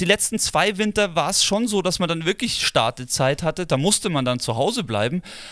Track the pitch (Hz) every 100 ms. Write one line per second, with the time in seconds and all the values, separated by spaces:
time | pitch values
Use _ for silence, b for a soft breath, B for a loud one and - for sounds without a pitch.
0 | 180 208 - 220 - 156 190 196 214 208
1 | 202 165 147 - - 196 233 202 185 170
2 | 175 165 160 208 233 - - - 113 -
3 | 123 - 135 147 165 - 180 135 165 214
4 | 202 151 127 123 - 113 151 247 151 107
5 | 113 175 B B B